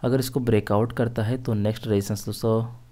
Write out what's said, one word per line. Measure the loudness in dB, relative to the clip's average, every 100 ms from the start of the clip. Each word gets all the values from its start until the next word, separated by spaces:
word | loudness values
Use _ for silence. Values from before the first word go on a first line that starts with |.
अगर | 2 0
इसको | 0 -2
ब्रेकआउट | 2 2 4 2 2
करता | 0 -2 0
है | -2 -2
तो | -2
नेक्स्ट | 0 0 -2 0
रेजिस्टेंस | 0 2 -4 -6
दोस्तों | -4 0 0 0 -8 -20